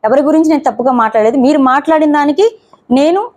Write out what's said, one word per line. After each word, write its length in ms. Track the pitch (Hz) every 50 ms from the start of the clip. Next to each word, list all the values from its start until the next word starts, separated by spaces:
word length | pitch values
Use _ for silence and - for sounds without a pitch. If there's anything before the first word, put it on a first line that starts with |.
| -
ఎవరి 180 | 220 233 277 294 285
గురించి 220 | 311 320 320 311 320
నేను 120 | 285 311 269
తప్పుగా 260 | 220 226 240 262 254 240
మాట్లాడలేదు. 380 | 226 - - 226 214 220 233 277 247
మీరు 140 | 262 302 302 269 262
మాట్లాడిన 400 | 254 277 285 311 320 311 311 302 294 294
దానికి 260 | 285 285 294 - 403 453 - - _ _ - _ _ _
నేను 320 | 240 262 285 311 339 392 427 523 _